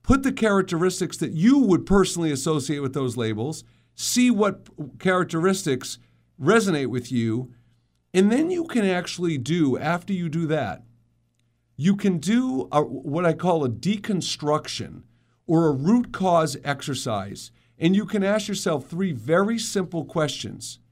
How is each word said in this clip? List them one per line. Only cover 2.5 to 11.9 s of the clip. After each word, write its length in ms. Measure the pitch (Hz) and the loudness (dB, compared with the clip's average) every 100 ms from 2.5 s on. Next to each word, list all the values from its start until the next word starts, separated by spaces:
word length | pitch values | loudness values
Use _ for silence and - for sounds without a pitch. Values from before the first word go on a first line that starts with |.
| 156 131 147 | -2 -2 -4
with 140 | 139 | -4
those 220 | 143 131 123 | -2 -4 -2
labels. 480 | 113 107 127 156 - _ _ - | -4 -2 -6 -8 -14 _ _ -8
See 360 | - 247 247 | -2 2 4
what 340 | 208 208 196 - | 4 2 0 -16
p-, 60 | - 147 - | -14 -14 -4
characteristics 1000 | 185 185 170 165 180 190 156 127 - - _ _ _ _ | 0 2 0 0 2 2 0 -2 -4 -14 _ _ _ _
resonate 460 | 139 226 196 151 135 | 4 4 4 0 -2
with 240 | 127 120 | -4 -2
you. 420 | 123 113 113 127 - _ _ _ _ _ | -2 0 -2 -6 -16 _ _ _ _ _
And 160 | 180 202 | 2 4
then 220 | 247 330 | 4 0
you 140 | 359 330 | -2 -2
can 180 | 240 | 0
actually 540 | 196 180 175 - 175 147 | 2 0 -4 -4 -2 -2
do, 400 | 123 170 143 120 | 0 2 2 2
after 340 | 139 170 175 | -2 -4 -4
you 160 | 190 170 | -4 -2
do 180 | 165 160 | -2 -2
that, 360 | 156 110 - - _ _ _ _ _ _ _ _ - | -2 -2 -8 -14 _ _ _ _ _ _ _ _ -2
you 180 | 160 | 0